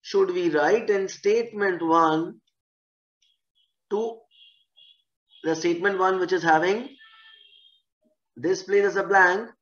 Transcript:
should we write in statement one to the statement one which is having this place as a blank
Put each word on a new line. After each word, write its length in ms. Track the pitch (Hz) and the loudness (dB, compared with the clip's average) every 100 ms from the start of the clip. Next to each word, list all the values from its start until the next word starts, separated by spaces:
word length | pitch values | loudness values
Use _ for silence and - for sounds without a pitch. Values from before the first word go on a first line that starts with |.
should 280 | - 196 185 | -2 0 0
we 200 | 180 175 | 0 -2
write 380 | 151 151 214 220 | 0 2 0 0
in 200 | 202 190 | -2 -4
statement 760 | - 202 226 233 214 202 175 | -4 0 0 -2 -4 -2 -2
one 560 | 165 165 160 156 175 - _ _ _ _ _ _ _ _ _ _ _ _ _ _ _ | 2 4 4 2 -4 -10 _ _ _ _ _ _ _ _ _ _ _ _ _ _ _
to 280 | 208 226 226 _ _ - _ _ _ - _ _ _ _ - | -4 -4 -10 _ _ -20 _ _ _ -20 _ _ _ _ -10
the 140 | 156 160 | -4 -2
statement 420 | 170 170 196 190 | -2 -2 -2 0
one 220 | 185 185 | 0 0
which 120 | 175 | -2
is 120 | 180 | 0
having 460 | 165 156 175 214 254 - - - - - _ _ _ _ _ _ _ _ _ - | 2 2 2 -2 -6 -18 -20 -20 -20 -20 _ _ _ _ _ _ _ _ _ -8
this 260 | 151 185 | -4 -4
place 220 | - 202 | 0 0
as 120 | 202 185 | 2 -2
a 60 | |
blank 460 | 185 196 180 190 233 _ | 2 4 4 2 -6 _